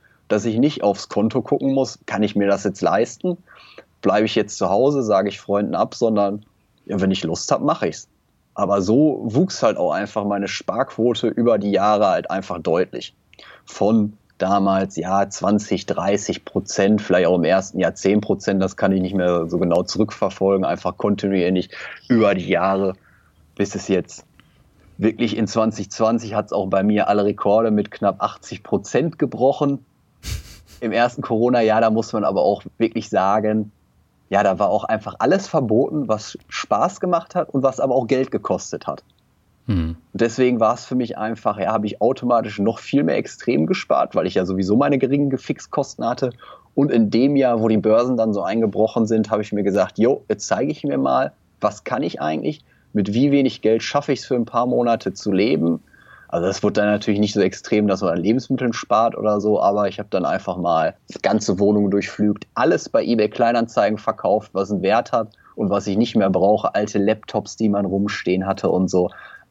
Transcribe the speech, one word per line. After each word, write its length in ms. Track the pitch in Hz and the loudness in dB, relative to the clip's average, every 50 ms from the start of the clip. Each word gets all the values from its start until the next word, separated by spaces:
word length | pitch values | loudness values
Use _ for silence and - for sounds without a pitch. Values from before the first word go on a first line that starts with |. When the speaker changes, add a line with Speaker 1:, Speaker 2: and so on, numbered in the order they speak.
| _ _ _ _ _ | _ _ _ _ _
Speaker 1:
Dass 180 | _ 107 107 107 | _ 0 0 0
ich 140 | 117 107 113 | 0 2 2
nicht 240 | 135 151 147 - - | 2 2 2 0 0
aufs 260 | 104 98 - - - | 0 0 -2 -6 -4
Konto 320 | - 104 104 110 - 131 | -2 0 0 0 0 -2
gucken 320 | - - 147 - 135 135 135 | 0 0 -2 0 0 0 0
muss, 260 | 135 131 127 - - _ | 0 0 -2 -4 -12 _
kann 160 | - 113 101 | -8 -2 0
ich 140 | 107 104 - | 0 0 2
mir 120 | 104 101 | 0 2
das 160 | 98 98 98 - | 2 2 2 0
jetzt 180 | 101 92 - | -4 -4 0
leisten? 560 | 92 80 87 104 120 - - - - 185 175 - _ _ - - - - - - - _ _ _ | 0 2 2 2 0 0 -4 -6 -4 -4 -4 -4 _ _ -20 -20 -20 -20 -20 -20 -20 _ _ _
Bleibe 240 | - - 95 107 110 | 0 2 2 2 2
ich 100 | 110 - | 2 2
jetzt 220 | 113 104 104 - | 0 0 0 -2
zu 120 | - 101 87 | -4 -2 0
Hause, 340 | 95 104 127 143 147 139 120 | 2 4 4 4 2 0 0
sage 260 | 107 101 95 101 101 | 2 2 2 2 0
ich 120 | 98 - | -4 -8
Freunden 340 | - - 101 101 104 - 85 | -6 -2 -2 0 0 -2 0
ab, 180 | 85 104 - - | -2 -2 -2 -2
sondern 500 | - 123 113 110 104 101 98 104 104 104 _ _ _ _ _ _ _ _ | -2 0 0 2 2 0 0 -2 -6 -10 _ _ _ _ _ _ _ _
ja, 160 | - 104 95 | -6 -2 0
wenn 100 | 95 95 | 0 0
ich 120 | 95 - - | 0 0 -2
Lust 280 | 80 85 - - - | -4 -4 -6 -2 -2
hab, 100 | - - | -2 0
mach 200 | - - - - | 0 -2 0 0
ich's. 260 | 107 85 - - - _ _ _ _ _ _ _ _ _ _ | -2 -4 -6 -8 -16 _ _ _ _ _ _ _ _ _ _
Aber 280 | - 101 92 101 101 | -6 -2 0 0 0
so 380 | 92 95 110 135 151 156 135 - 113 | 2 2 4 4 4 2 2 -2 -6
wuchs 400 | 117 104 135 185 92 - - 131 | -2 0 0 0 0 -2 0 0
halt 140 | 113 101 | 0 0
auch 140 | - 90 82 | 0 -2 -2
einfach 320 | 76 90 104 101 - 110 101 | -2 -2 -4 -6 -6 -6 -4
meine 220 | 101 101 101 101 | -2 -2 -2 -4
Sparquote 800 | 95 - - - - 95 113 139 - - - 110 123 113 - - | -6 -6 -8 -8 -6 -4 -4 -4 -4 -2 0 0 0 0 0 -2
über 300 | 113 - - 117 120 113 | -2 0 2 2 2 2
die 140 | 104 101 101 | 2 0 0
Jahre 360 | 98 95 98 104 107 101 104 | 0 2 4 4 4 4 4
halt 220 | 95 87 87 82 - | 2 2 0 -2 -4
einfach 300 | 90 98 95 - 90 87 | -6 -6 -6 -6 -8 -4
deutlich. 540 | 85 92 80 87 90 - - - - - - _ _ _ _ - - - - - _ | -2 0 2 2 0 -2 -4 -10 -12 -12 -16 _ _ _ _ -20 -20 -20 -20 -20 _
Von 480 | - - - 98 104 113 113 104 104 104 - _ _ _ | -20 -4 -2 2 2 4 2 2 0 -4 -12 _ _ _
damals, 580 | _ 92 92 101 101 98 98 95 95 95 95 - | _ -2 0 2 2 2 2 2 0 0 -2 -6
ja, 320 | 80 82 92 95 98 98 | -8 -4 -2 0 0 0
zwanzig, 580 | 98 - - - 98 107 101 101 - 98 87 - | -2 -4 -4 0 2 2 0 0 -2 -4 -4 -2
dreißig 580 | - - - 87 98 104 104 - - 87 - - | -4 -4 -2 0 0 0 0 -2 -4 -6 -6 -8
Prozent, 560 | - - - 101 - - - 98 101 107 101 | -6 -6 -6 -6 -4 -2 0 2 2 2 0
vielleicht 260 | 104 - 90 90 90 | 2 2 2 2 4
auch 80 | 82 92 | 4 2
im 60 | 90 82 | 2 2
ersten 360 | 76 95 95 92 - - 95 | 2 2 2 0 -2 -4 -2
Jahr 160 | 90 85 - | -2 -2 -2
zehn 260 | - - 98 104 107 | 0 0 2 2 2
Prozent, 400 | 104 - 98 95 - - 98 95 | 0 0 -2 -2 0 -2 0 0
das 160 | 95 95 - | -2 -2 -2
kann 140 | - - 95 | -2 0 0
ich 100 | 95 95 | 2 0
nicht 140 | 92 90 95 | 0 -2 -2
mehr 320 | 95 90 87 87 87 82 82 | 0 2 2 2 0 0 -2
so 80 | 87 | -2
genau 260 | 85 92 85 85 87 92 | -2 0 2 2 2 0
zurückverfolgen, 840 | - - 92 107 104 - - 107 95 - - 98 98 98 95 90 | -2 -2 -2 -4 -4 -2 -4 -4 -4 -2 0 2 2 2 2 0
einfach 320 | 69 87 92 - 90 87 | -2 -4 -2 -4 -6 -4
kontinuierlich 760 | - - 101 101 101 - 98 95 92 87 90 95 90 87 - - - - - - - - | -2 -2 -2 0 0 0 0 0 2 2 2 0 0 -2 -4 -10 -16 -16 -16 -16 -18 -4
über 280 | - 123 113 110 101 98 | 0 2 4 4 4 2
die 120 | 92 85 | 0 0
Jahre, 460 | 95 92 85 92 98 98 98 98 95 95 - _ _ _ _ _ _ _ _ _ _ _ | -2 0 0 2 0 0 0 0 -2 -4 -6 _ _ _ _ _ _ _ _ _ _ _
bis 200 | - 101 101 - | -6 -4 -4 -4
es 120 | 98 - | -8 -4
jetzt 380 | - 98 90 87 - - - - _ _ - _ _ _ _ _ _ _ _ _ - - | 0 0 -2 -2 -4 -12 -20 -20 _ _ -20 _ _ _ _ _ _ _ _ _ -20 -8
wirklich 380 | - 92 110 110 - 123 110 104 | -2 -2 -2 0 0 -2 -2 -2
in 120 | - 113 | -2 -4
zwanzig 440 | 104 - 117 110 113 110 - 98 - | -2 0 0 0 0 -2 -4 -10 -12
zwanzig 440 | - - 113 110 117 113 110 107 107 | -4 0 0 0 0 0 -4 -4 -6
hat's 180 | 107 101 - 117 | -6 -4 -4 -4
auch 140 | 113 95 | -4 -2
bei 160 | 95 98 98 98 | 0 0 0 2
mir 260 | 107 104 104 - - | 2 2 2 2 2
alle 160 | 104 104 101 | 2 2 2
Rekorde 460 | 104 104 - - 101 101 113 113 110 | 0 -2 0 0 2 4 4 4 2
mit 200 | 107 104 101 - | 2 0 0 -2
knapp 300 | - - 104 98 95 - | -6 -2 -2 -2 0 0
achtzig 420 | - 107 - - - - - - - | -4 -6 -6 -8 -14 -14 -14 -14 -6
Prozent 560 | - - 98 98 - - 127 156 170 - - | -4 -4 -4 -4 -2 0 0 0 0 -2 -2
gebrochen. 680 | 147 123 117 110 123 135 143 - 147 143 139 135 - _ _ _ _ _ _ _ - - - - - - - - - _ - - | -4 -4 0 2 2 2 2 2 0 -2 -2 -4 -8 _ _ _ _ _ _ _ -12 -10 -10 -10 -12 -16 -20 -20 -20 _ -14 -8
Im 120 | - 113 | -6 -2
ersten 300 | 95 113 120 120 - - | 0 2 0 0 0 -6
Corona-Jahr, 580 | - - 120 110 117 123 127 120 113 107 107 113 | -4 -2 0 2 2 2 4 4 4 4 4 4
da 100 | 113 113 | 4 4
muss 200 | 110 113 110 - | 2 2 0 -2
man 120 | - 110 95 | -4 -2 0
aber 180 | 73 95 95 | 0 2 2
auch 220 | - 98 104 - - - - _ | 2 2 2 0 -4 -14 -4 _
wirklich 300 | 113 110 - 117 113 - | -2 -2 -2 -4 -6 -2
sagen, 640 | - 95 95 98 101 110 107 107 107 110 104 104 - _ _ _ _ _ _ _ _ _ _ _ | 0 0 2 2 2 2 2 0 0 0 -2 -4 -10 _ _ _ _ _ _ _ _ _ _ _
ja, 120 | 98 98 | 0 2
da 160 | 104 98 95 | 2 2 2
war 120 | 85 104 92 | 2 0 0
auch 140 | 95 104 - | 0 0 0
einfach 320 | - 113 107 - 104 - - | -2 -4 -4 -4 -10 -6 -2
alles 280 | 110 135 175 202 196 | 0 0 2 0 -2
verboten, 600 | - - 160 131 104 107 117 143 - - 151 135 | -2 -2 -2 0 2 2 2 2 0 -2 -4 -2
was 300 | 110 110 104 - - - - - - | -2 -2 -4 -4 -10 -16 -18 -18 -12
Spaß 500 | - - - - 113 101 135 185 196 - | -10 -10 -4 -2 0 0 0 0 -2 -4
gemacht 360 | - 180 180 165 165 - - | -2 -2 0 -2 -2 -4 -4
hat 140 | 180 156 - | -4 -4 -2
und 120 | - 135 | -2 0
was 180 | 127 135 131 127 | 0 0 0 0
aber 140 | 131 135 123 | 0 2 2
auch 120 | 131 120 | 0 2
Geld 240 | 110 131 127 135 - | 2 0 0 0 -2
gekostet 560 | - - - - 95 90 - - - 71 - | -4 -4 -2 -2 -4 -4 -4 -8 -10 -8 -8
hat. 160 | - 71 - - _ _ _ _ _ _ _ _ _ _ _ _ | -8 -10 -10 -12 _ _ _ _ _ _ _ _ _ _ _ _
Speaker 2:
Mhm. 280 | - 104 87 80 80 82 - _ _ - | -2 -2 -2 -2 -2 -6 -10 _ _ -4
Speaker 1:
Und 80 | 98 | -2
deswegen 380 | 117 117 113 - 127 127 123 113 | -2 -2 2 2 2 2 4 2
war's 260 | 110 107 123 117 - | 2 2 0 -2 -6
für 100 | - 131 | -4 -4
mich 220 | 127 123 117 - | -2 -2 -4 -6
einfach, 420 | - 107 113 113 110 - 113 101 101 | -6 -6 -6 -6 -4 -4 -4 -2 -2
ja, 120 | 90 - | -2 -2
hab 120 | 110 110 104 | 0 -2 -2
ich 180 | 104 - - | -4 -2 0
automatisch 560 | 104 120 135 - 123 120 120 113 110 107 101 | 0 0 0 0 0 0 0 0 0 -2 -4
noch 220 | - 98 113 - - | -2 0 0 0 -2
viel 240 | - - - 139 147 | -6 -2 0 0 2
mehr 140 | - - | 2 0
extrem 500 | - - - - - - - 127 147 80 | -2 -4 -6 -12 -6 -4 -2 0 0 0
gespart, 480 | - - - - - 76 67 71 - - | 0 -2 -4 -2 0 0 0 0 0 -2
weil 100 | 87 82 | -2 -2
ich 100 | 90 - | 0 0
ja 100 | 95 92 | -2 -2
sowieso 300 | 92 95 92 95 92 104 | 0 -2 -2 0 2 2
meine 220 | 123 143 143 143 | 2 4 2 2
geringen 400 | 131 135 123 139 143 143 139 131 | 0 2 0 2 0 0 0 -2
Fixkosten 680 | 123 - - 139 - - - - 147 135 - - - 120 | -4 -4 -8 -8 -8 -8 -6 -4 -4 -4 -4 -6 -6 -4
hatte. 260 | 113 123 - 135 123 - - - - - - _ _ _ | -4 -2 -2 -4 -4 -6 -8 -18 -20 -20 -20 _ _ _
Und 180 | 135 139 - | 0 2 2
in 200 | - 117 110 101 | 4 2 2 4
dem 240 | 110 113 131 143 147 | 4 4 4 4 4
Jahr, 260 | 139 135 123 120 110 | 4 4 4 2 2
wo 60 | 110 | 2
die 100 | 113 110 | 2 2
Börsen 400 | 107 92 107 107 117 123 127 127 | 2 4 4 4 4 4 2 2
dann 160 | 113 113 113 101 | 0 0 0 0
so 80 | 101 | -2
eingebrochen 640 | 85 92 104 113 113 104 95 101 110 107 - 120 113 | -2 -2 0 0 0 0 2 2 0 0 2 0 0
sind, 240 | 107 117 110 104 - | 2 2 0 2 0
hab 100 | 110 107 | 0 -2
ich 120 | 104 - | -2 -2
mir 120 | 104 101 98 | -4 -2 0
gesagt, 360 | 98 95 101 92 92 - - | 0 2 2 0 0 0 2
jo, 240 | 110 123 143 - - - | 2 2 2 0 -2 -6
jetzt 180 | 107 107 - | -6 -6 -2
zeige 240 | - 101 98 131 147 | -2 -2 -2 0 -2
ich 120 | 156 - - | -4 -4 -4
mir 140 | 143 143 | -4 -2
mal, 340 | 135 135 135 131 127 135 - - _ _ _ _ _ | -2 0 0 0 0 -2 -2 -6 _ _ _ _ _
was 240 | - 104 104 - - | -4 -4 -4 -4 -8
kann 180 | - 127 113 | -6 -6 -4
ich 200 | - 175 - - | -4 -6 -6 -6
eigentlich, 420 | 151 156 156 - - 147 147 - _ _ _ _ _ _ - | -4 -4 -4 -4 -4 -6 -6 -6 _ _ _ _ _ _ -4
mit 200 | 107 98 101 101 | -2 -2 0 0
wie 180 | 117 139 143 | 2 2 4
wenig 300 | 139 143 135 131 - - | 4 4 2 2 -2 0
Geld 220 | - 110 110 113 - | 2 2 2 2 0
schaffe 300 | - - 143 143 - 139 | -2 -2 -2 0 0 -4
ich's 120 | - - | -4 -2
für 100 | - 131 | -4 -2
ein 100 | 120 113 | -2 -2
paar 200 | - - 117 123 | -2 -2 -2 0
Monate 480 | 127 123 123 120 120 117 110 - 98 95 | 0 0 0 2 0 0 0 -2 -6 -8
zu 180 | - - 107 | -6 -4 -2
leben, 520 | 98 95 101 - 160 - 82 85 82 - - _ - - _ - - - - - | 0 2 2 2 2 2 2 0 -2 -2 -6 _ -20 -20 _ -20 -20 -20 -10 -6
also 160 | - 85 87 | -4 -2 -2
es 160 | 95 98 - - | -2 -2 0 -2
wurde 180 | 104 98 107 | 0 0 2
dann 80 | 104 104 | 2 2
natürlich 300 | 104 104 - 113 104 101 | 0 0 0 -2 0 0
nicht 140 | 104 101 - | 0 0 2
so 80 | 104 | 2
extrem, 460 | 95 95 - - - - 113 107 107 | 2 0 0 -4 -4 0 0 2 2
dass 140 | 101 95 95 | 2 0 0
man 120 | 101 87 82 | 0 -2 -2
an 100 | 90 85 | 0 0
Lebensmitteln 480 | 101 117 135 - - 135 - 131 120 | 0 0 0 0 -2 -4 -2 -2 -2
spart 460 | 113 - - - - 107 117 113 - | -2 -4 -4 0 2 2 2 0 0
oder 240 | - 101 107 104 104 | -2 -2 0 0 2
so, 200 | 98 107 107 - | 2 2 2 4
aber 280 | 170 101 101 104 208 - | 2 2 2 2 0 -2
ich 100 | - - | -4 -6
hab 100 | 104 - | -8 -4
dann 120 | - 95 85 | -4 -2 0
einfach 320 | 71 85 95 - 98 90 | 0 -2 -2 -4 -6 -6
mal 400 | 90 87 85 82 80 80 82 - _ _ _ - | -2 -2 0 0 2 0 -2 -4 _ _ _ -14
die 80 | - | -4
ganze 380 | - - - - - - 98 92 | -2 0 0 0 0 -2 0 2
Wohnung 320 | 104 101 104 104 104 98 | 2 2 4 2 2 2
durchflügt, 560 | 98 101 98 - - - 104 104 101 - - - _ | 0 -2 -2 -4 -4 -2 0 0 0 -2 -8 -8 _
alles 340 | 113 127 160 175 160 - | 0 2 2 2 0 -2
bei 160 | - - 117 - | 0 -2 0 0
eBay 240 | 95 120 110 107 | 2 2 2 2
Kleinanzeigen 680 | 107 - - 120 117 120 120 113 - - 127 104 101 107 | 0 0 0 0 2 2 0 -2 0 0 0 2 2 0
verkauft, 540 | 101 - - - - - 90 101 107 110 - - | -2 -4 -4 -4 -2 0 0 0 0 -2 -4 -4
was 180 | 95 98 95 | -4 -2 -2
einen 100 | 104 90 | -2 0
Wert 300 | 90 95 104 117 117 - | 0 2 2 2 0 0
hat 220 | - 120 110 - - _ _ - - | -2 -2 -2 -4 -10 _ _ -20 -6
und 140 | - 110 95 | -4 -2 0
was 180 | 101 98 98 | 0 0 -2
ich 100 | 104 95 | -2 0
nicht 180 | 104 117 113 - | 0 0 2 2
mehr 140 | 113 98 95 | 2 2 4
brauche, 440 | 92 92 92 101 107 104 - - - | 4 4 4 4 4 4 2 0 0
alte 260 | 104 107 104 - 107 | 0 -2 0 0 0
Laptops, 580 | 101 104 110 107 - - - 107 98 - - | 2 2 0 0 -4 -4 -4 -4 -4 -4 -6
die 100 | - 110 | -2 0
man 180 | 104 98 101 104 | 0 2 0 0
rumstehen 600 | 92 95 98 101 101 - - - 92 90 92 92 | 0 0 0 0 -2 -4 -4 -2 0 0 0 0
hatte 220 | 95 95 - - 90 | -2 -2 -2 0 0
und 180 | 85 92 92 | 2 2 0
so, 220 | 90 - 90 90 87 - - - - - - _ _ | 2 2 2 0 0 -4 -10 -18 -20 -20 -20 _ _